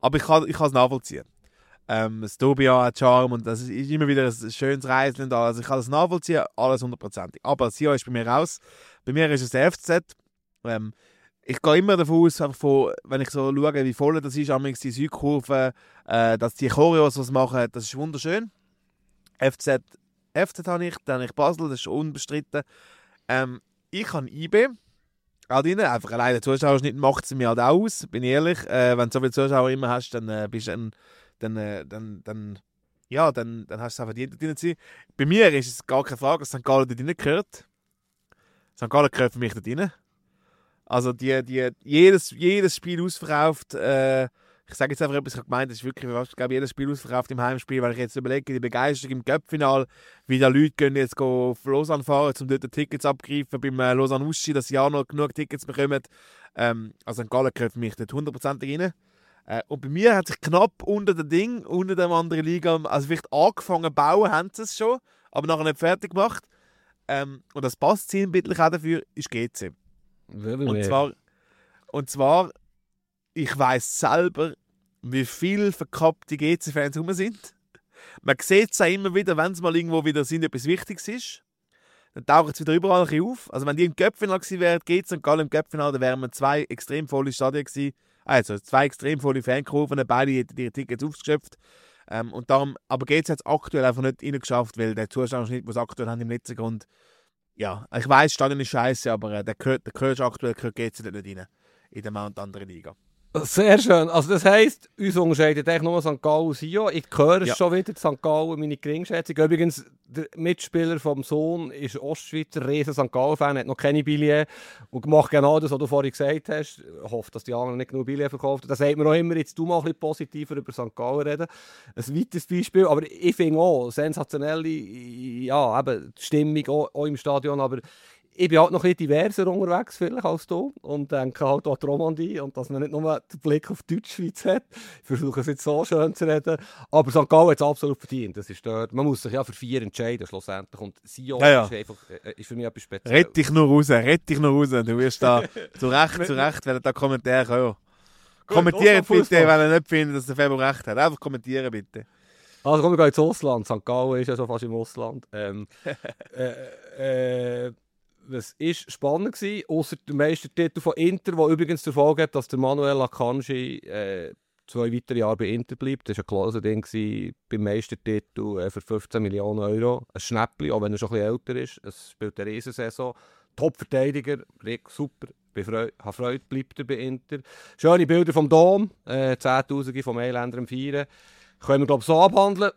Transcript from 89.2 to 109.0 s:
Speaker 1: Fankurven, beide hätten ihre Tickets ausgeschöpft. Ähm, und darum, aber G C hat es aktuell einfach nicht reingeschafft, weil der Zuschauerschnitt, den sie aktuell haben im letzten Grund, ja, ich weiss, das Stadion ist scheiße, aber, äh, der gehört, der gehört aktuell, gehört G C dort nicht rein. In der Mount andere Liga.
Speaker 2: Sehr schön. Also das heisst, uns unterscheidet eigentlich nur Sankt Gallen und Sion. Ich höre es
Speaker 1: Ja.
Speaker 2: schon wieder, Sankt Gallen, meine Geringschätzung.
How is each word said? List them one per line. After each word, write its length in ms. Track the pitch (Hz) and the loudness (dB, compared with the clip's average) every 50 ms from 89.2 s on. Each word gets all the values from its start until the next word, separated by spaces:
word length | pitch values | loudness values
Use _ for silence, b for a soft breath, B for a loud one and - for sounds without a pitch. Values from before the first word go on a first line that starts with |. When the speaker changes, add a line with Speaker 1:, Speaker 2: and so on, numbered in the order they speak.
| 127 143 131 131 117 | -2 -2 -2 -2 -2
Speaker 1:
Fankurven, 580 | - 127 139 143 - 143 143 151 139 143 143 131 - | -2 -2 -2 -2 -4 -2 -2 -2 -2 -2 -4 0 0
beide 240 | 127 123 135 139 | 2 2 2 2
hätten 260 | 135 131 120 - - - | 0 -2 -2 -4 -6 -8
ihre 120 | 127 120 | -8 -8
Tickets 320 | - - 139 - 120 113 131 | -8 -10 -8 -8 -8 -6 -6
ausgeschöpft. 520 | 151 147 - - - 151 151 _ - - _ b b b b b b b b b b | -8 -10 -10 -4 -2 -2 -2 _ -8 -20 _ b b b b b b b b b b
Ähm, 240 | - 113 117 117 - | -8 -8 -8 -8 -10
und 160 | - 120 _ | -14 -2 _
darum, 280 | 135 135 139 139 131 - _ _ | 2 2 2 0 -6 -12 _ _
aber 180 | 127 127 135 | -6 -6 -2
G 160 | 127 143 156 | 0 0 0
C 100 | 156 - | 0 -2
hat 100 | 165 139 | -6 -6
es 40 | - | -2
aktuell 400 | - 143 156 - - - 147 131 | -2 -2 -2 -2 -4 -2 2 2
einfach 160 | 127 120 127 | 2 2 2
nicht 220 | 131 131 131 _ - | -2 -4 -4 _ -8
reingeschafft, 560 | 139 139 139 131 - 127 123 123 107 - 113 | -8 -8 -8 -6 -2 -2 -2 -2 -2 -4 -4
weil 160 | 113 110 110 | -4 -4 -2
der 120 | 107 110 101 | -4 -6 -6
Zuschauerschnitt, 600 | - 131 127 117 127 127 117 107 123 127 - 113 | -4 -4 -4 -4 -4 -6 -6 -4 -6 -8 -8 -8
den 40 | |
sie 80 | 110 120 | -6 -6
aktuell 300 | 120 - - - 123 110 | -6 -6 -6 -10 -8 -8
haben 120 | 117 120 | -6 -8
im 80 | 120 113 | -6 -6
letzten 260 | 117 120 _ - 127 | -8 -8 _ -12 -12
Grund, 320 | - 113 113 113 110 - _ _ _ _ _ _ _ _ _ _ _ _ _ _ _ | -8 -8 -8 -8 -8 -12 _ _ _ _ _ _ _ _ _ _ _ _ _ _ _
ja, 280 | 104 101 92 98 107 _ - | -8 -8 -8 -10 -12 _ -8
ich 140 | 120 117 127 | -8 0 4
weiss, 160 | 139 131 147 | 6 6 6
das 80 | 156 - | 4 2
Stadion 260 | - 139 135 139 139 | 0 -2 -2 0 -4
ist 80 | 135 - | -6 -4
scheiße, 420 | - 131 120 127 131 117 - 127 | -2 -2 0 0 -2 -2 -2 -4
aber, 220 | 113 107 104 107 | -4 -4 -4 -6
äh, 100 | 104 104 | -6 -6
der 140 | 101 - 110 | -6 -8 -10
gehört, 300 | _ - 131 131 127 _ | _ -2 -2 -2 -2 _
der 80 | - - | -12 -8
gehört 260 | - 135 135 131 123 | -4 -2 -2 0 0
aktuell, 340 | 131 123 120 - - 120 117 | -2 -4 -4 -4 -6 -6 -6
gehört 220 | - - 120 104 | -4 -8 -10 -8
G 160 | - 117 113 | -6 -8 -8
C 120 | - - 110 | -8 -10 -14
dort 120 | 107 92 | -14 -12
nicht 220 | 104 95 98 98 92 | -12 -14 -14 -16 -16
rein. 100 | 92 _ _ _ _ _ _ _ _ _ | -18 _ _ _ _ _ _ _ _ _
In 120 | _ 117 | _ -14
der 100 | 104 107 | -12 -10
Mount 260 | 104 104 104 104 101 - | -8 -8 -8 -10 -10 -12
andere 280 | 101 101 95 104 98 | -14 -14 -14 -16 -18
Liga. 280 | 95 92 82 85 78 101 _ _ _ _ _ _ _ _ 156 156 | -18 -18 -18 -18 -20 -20 _ _ _ _ _ _ _ _ -6 -6
Speaker 2:
Sehr 340 | 123 - - 202 214 196 214 | -2 2 4 8 8 8 8
schön. 280 | - 240 185 170 160 165 | 8 6 6 6 6 4
Also 220 | 165 170 143 147 | 2 2 2 4
das 160 | 202 175 160 | 2 4 6
heisst, 440 | 196 196 214 220 302 - _ _ _ _ - | 8 8 8 8 6 4 _ _ _ _ -4
uns 200 | 202 196 165 180 | -4 0 2 2
unterscheidet 500 | 180 165 156 135 156 156 151 143 143 165 | 2 2 4 4 4 4 4 2 0 0
eigentlich 140 | 170 165 | 0 0
nur 200 | 156 165 170 175 | 2 0 0 0
Sankt 220 | 147 160 147 127 - | 0 -2 -4 0 0
Gallen 240 | 156 151 156 165 165 | 2 2 2 2 0
und 60 | 147 | -2
Sion. 360 | - - 156 170 202 220 202 156 | -4 -8 -6 -4 -2 0 0 -2
Ich 100 | 165 - _ - | -4 -8 _ 2
höre 280 | - 143 151 175 190 | 4 6 6 6 6
es 80 | 185 165 | 4 0
Speaker 1:
Ja. 60 | 120 | 2
Speaker 2:
schon 180 | - 190 175 170 | 2 2 2 2
wieder, 180 | 185 185 - 156 | 0 -2 -4 -8
Sankt 280 | - - 180 143 127 | -4 -2 -2 -2 -2
Gallen, 360 | - 160 151 156 156 165 165 151 | -2 0 0 0 0 -2 -4 -4
meine 200 | 151 151 147 139 | -4 -6 -6 -6
Geringschätzung. 580 | - 147 147 160 | -6 -6 -6 -6